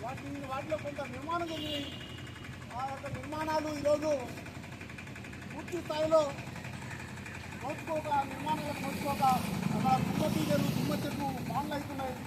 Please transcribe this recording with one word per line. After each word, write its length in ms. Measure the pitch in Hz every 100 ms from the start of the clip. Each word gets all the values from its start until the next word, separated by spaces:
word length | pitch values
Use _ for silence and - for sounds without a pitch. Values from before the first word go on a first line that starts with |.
వాటి, 260 | 233 269 285 277 277
వాటిలో 260 | 269 302 311 294
కొంత 140 | 285 269 254
నిర్మాణం 320 | 285 339 339
జరిగినాయి. 340 | 320 302 294 277 - - - - - - - - 233
ఆ 40 | 269
యొక్క 160 | 269 277 269
నిర్మాణాలు 520 | 277 302 311 311 302 302
ఈరోజు 320 | 285 302 311 285 247 - - - - - - - - - - - -
పూర్తి 260 | - 311 339 -
స్థాయిలో 360 | 311 311 320 294 277 - - - - - - - - - - - -
నోచుకోక, 480 | 254 320 - 320 302 285 277
నిర్మాణాలకు 500 | 269 285 311 294 277 269
నోచుకోక 380 | 277 294 277 262 254 - - - -
అలా 160 | 807 262 -
తుమ్మ 200 | - 311 320
తీగలు, 320 | 302 294 285 -
తుమ్మ 160 | 285 294
చెట్లు 240 | 294 269 277 269 -
పాములు 240 | 262 294 294
అవుతున్నాయి. 380 | 285 277 262 247